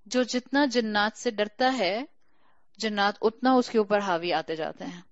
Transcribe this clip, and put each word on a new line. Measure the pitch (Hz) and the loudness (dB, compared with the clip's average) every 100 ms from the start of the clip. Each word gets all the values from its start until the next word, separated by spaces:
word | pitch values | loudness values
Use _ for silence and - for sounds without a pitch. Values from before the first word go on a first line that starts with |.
| 202 | -6
जो | 247 | -2
जितना | 247 247 - 277 294 | -2 -4 -2 0 2
जिन्नात | 240 220 208 214 - | 2 0 0 0 -2
से | 247 | -6
डरता | 208 214 - 254 | -4 -4 0 0
है, | 262 180 208 294 _ _ _ _ - - - | 2 0 -2 -6 _ _ _ _ -20 -20 -8
जिन्नात | 220 208 202 208 | -6 0 0 2
उतना | 220 - 254 254 | -2 0 2 4
उसके | 240 226 | 2 0
ऊपर | 202 208 | 2 2
हावी | 202 170 175 | 2 0 0
आते | 156 165 160 | -2 -2 -6
जाते | 156 - 180 | -6 -8 -12
हैं। | 175 - | -14 -18